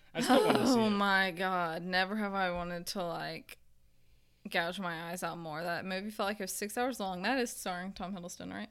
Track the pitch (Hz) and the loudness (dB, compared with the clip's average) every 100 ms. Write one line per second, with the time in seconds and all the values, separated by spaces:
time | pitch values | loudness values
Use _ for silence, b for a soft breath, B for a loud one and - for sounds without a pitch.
0 | b - 254 254 427 - 247 240 220 202 | b 0 6 8 8 6 6 6 6 4
1 | 202 190 190 165 190 180 170 165 180 185 | 6 4 4 0 0 2 0 -2 0 0
2 | 190 214 202 196 180 175 175 175 175 202 | 2 0 -2 0 0 0 -4 -6 -6 -4
3 | 170 165 156 160 - - - - - _ | -4 -4 -6 -8 -12 -20 -20 -20 -20 _
4 | - - _ _ 208 180 170 185 180 160 | -20 -20 _ _ -2 0 0 -2 -4 -4
5 | 170 180 175 170 165 151 175 170 185 185 | -6 -4 -4 -6 -6 -4 -4 -4 -4 -4
6 | 214 214 208 214 190 - 208 247 254 226 | -4 -2 -2 -2 -6 -6 -4 -2 -2 -2
7 | 190 180 202 269 233 - 202 180 185 190 | -4 -2 0 0 -2 -4 -6 -4 -6 -8
8 | 180 196 175 - 180 - - | -8 -8 -10 -10 -8 -8 -10